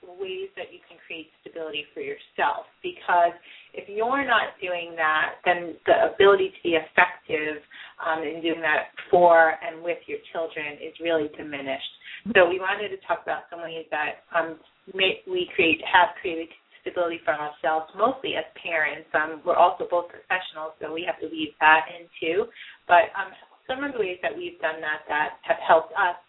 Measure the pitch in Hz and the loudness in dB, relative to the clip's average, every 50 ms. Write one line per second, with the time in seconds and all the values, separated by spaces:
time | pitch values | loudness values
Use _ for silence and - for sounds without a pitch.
0 | - 359 359 180 196 - 381 185 190 - _ - - - - 180 _ _ 175 160 | -20 -20 -12 -12 -10 -8 -8 -8 -10 -10 _ -14 -14 -14 -14 -20 _ _ -20 -20
1 | - - 170 160 160 _ _ _ _ - 156 165 160 156 147 147 147 - _ 165 | -20 -18 -16 -16 -16 _ _ _ _ -18 -12 -12 -10 -8 -8 -10 -10 -10 _ -12
2 | 143 135 143 - - _ _ - 180 - - - - - _ _ _ 180 180 - | -10 -10 -10 -12 -14 _ _ -2 -2 -2 -2 -4 -8 -14 _ _ _ -10 -10 -10
3 | - - 185 175 170 170 170 - _ - - - - _ _ - - - 202 208 | -2 2 4 4 4 4 2 -2 _ -20 -20 -20 -20 _ _ -16 -14 -10 -4 -4
4 | 220 240 262 277 277 254 240 214 190 190 - - - 180 180 175 170 170 165 165 | -2 0 0 -2 0 2 2 2 2 0 -6 -10 -8 -6 -6 -6 -6 -10 -6 -2
5 | 160 156 156 156 156 156 - - _ 185 175 175 175 170 160 - _ - 165 - | 0 2 2 2 0 -2 -4 -4 _ 0 0 0 0 -8 -10 -8 _ 4 4 6
6 | - 160 - - 196 196 202 190 190 185 - - _ 175 165 156 156 - _ - | 4 2 4 6 8 8 8 6 4 -2 -4 -6 _ 0 0 0 0 0 _ 2
7 | 180 180 - - _ _ 156 156 151 151 151 147 - _ - - - - - _ | 2 2 2 -12 _ _ -4 -4 -4 -4 -6 -8 -12 _ -20 -20 -20 -20 -16 _
8 | - 165 160 160 160 147 160 170 160 165 160 165 165 156 151 139 - - _ - | -4 -4 -4 -4 -4 -6 -8 -4 -4 -4 -4 -2 -2 0 0 0 -2 -4 _ -18
9 | - - - 180 175 175 170 165 165 160 160 - - 170 160 160 165 175 165 160 | -6 2 6 8 8 10 10 10 8 6 4 0 -8 -10 -12 -8 -6 -6 -6 -6
10 | - - 147 143 - - - 185 165 160 - 160 151 147 147 143 - 160 156 - | -6 -12 -12 -12 -12 -10 -8 -6 -6 -6 -6 -8 -10 -10 -10 -12 -14 -16 -14 -8
11 | 160 170 165 160 147 151 151 - 156 151 147 139 139 139 135 135 - - - - | -4 0 0 0 0 -2 -6 -10 -12 -10 -10 -8 -6 -6 -6 -8 -8 -14 -16 -18
12 | _ - - - _ 196 233 202 180 175 180 190 190 185 196 202 214 196 190 196 | _ -20 -20 -14 _ 2 4 6 6 6 4 -2 -2 -4 -4 -4 -6 -10 -10 -12
13 | _ - 175 165 - - 160 143 - - - 170 170 165 165 165 160 _ - 151 | _ -4 -6 -4 -4 -8 -8 -8 -8 -14 -16 -14 -12 -12 -12 -12 -12 _ -6 -6
14 | 151 143 139 - _ _ - 170 160 165 160 - _ _ _ _ _ - - 190 | -6 -6 -8 -10 _ _ -4 -2 -2 -2 -8 -14 _ _ _ _ _ -16 -4 0
15 | 190 190 - - - - 185 180 180 170 - - 175 165 160 160 - - - 185 | 0 0 0 -2 -8 -6 -4 -4 -4 -4 0 0 2 2 2 0 -2 2 4 4
16 | 175 165 - - - 190 165 160 165 165 - - _ _ _ - _ 180 175 180 | 4 4 0 -6 -8 -6 -6 -6 -8 -10 -14 -20 _ _ _ -14 _ -10 -4 -4
17 | 175 170 170 160 - - 156 147 151 151 147 - - 165 156 160 160 - - 185 | -4 -2 -4 -6 -4 -4 -4 -4 -4 -10 -10 -6 -2 -2 -2 -2 -4 -6 -4 0
18 | 202 240 269 269 - 170 151 175 160 - _ - - 180 170 160 156 147 143 151 | 0 0 0 0 -6 -6 -6 -6 -8 -8 _ -16 -12 -6 -4 -2 -2 -2 -4 -8
19 | 160 _ - 160 156 160 160 156 - 175 165 - 165 180 185 - 170 151 175 175 | -14 _ -2 -2 -2 -2 -6 -10 -2 -2 4 6 6 4 4 0 -6 -2 -2 -2
20 | 175 175 - - - _ - 185 185 - - 156 156 160 - _ - 151 156 165 | -2 -4 -12 -20 -8 _ -4 -4 -4 -8 -12 -10 -12 -12 -12 _ -10 -10 -8 -8
21 | 175 170 160 - 165 156 165 160 156 147 - _ 160 156 156 160 - - 175 170 | -6 -6 -6 -6 -8 -10 -8 -8 -8 -8 -6 _ 6 6 6 6 4 -2 -10 -16
22 | 170 - _ - - 160 165 190 233 233 - - - - - - _ _ 180 175 | -18 -20 _ -8 -4 -2 -2 -2 -2 -4 -6 -20 -20 -20 -20 -20 _ _ 6 6
23 | 165 - - 196 196 190 190 - - _ _ _ _ _ 262 262 285 285 262 240 | 6 4 0 -8 -8 -8 -10 -20 -20 _ _ _ _ _ -8 -6 -6 -8 -4 -4
24 | 208 185 180 180 - 170 - 170 180 175 165 - - 160 160 160 156 151 156 156 | -4 -4 -4 -4 -6 -6 -6 -6 -10 -12 -12 -6 -6 -6 -6 -4 -6 -6 -6 -6
25 | - - 151 147 151 - - - _ - 170 - 147 151 175 160 160 - - - | -6 -4 -2 -2 -2 -2 -4 -12 _ -4 -4 -4 4 6 6 6 6 2 -2 -2
26 | 160 175 175 - _ | 0 0 -2 -4 _